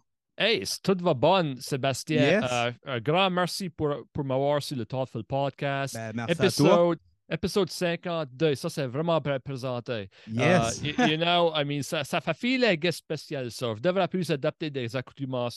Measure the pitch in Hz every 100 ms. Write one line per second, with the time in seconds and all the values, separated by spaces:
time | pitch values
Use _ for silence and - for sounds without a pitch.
0 | - _ _ - 208 214 98 - - 190
1 | 175 135 147 190 156 127 - 139 135 123
2 | - 151 147 208 127 123 120 120 - 123
3 | 113 170 190 180 175 - 185 - 151 139
4 | - - 139 131 139 147 - 127 107 131
5 | 127 117 107 135 139 - 143 139 139 113
6 | 113 113 117 170 190 - 147 175 175 165
7 | _ _ - 165 196 208 175 - 175 170
8 | 180 165 147 127 156 139 170 165 131 127
9 | 170 160 143 135 143 135 131 123 120 117
10 | 98 - - 113 147 180 113 120 147 147
11 | 240 156 170 175 170 156 143 143 135 160
12 | 143 175 170 160 240 262 240 170 175 -
13 | - 127 - 143 123 - 120 110 165 185
14 | 175 185 165 147 151 - 160 139 117 127
15 | - - 135 127 120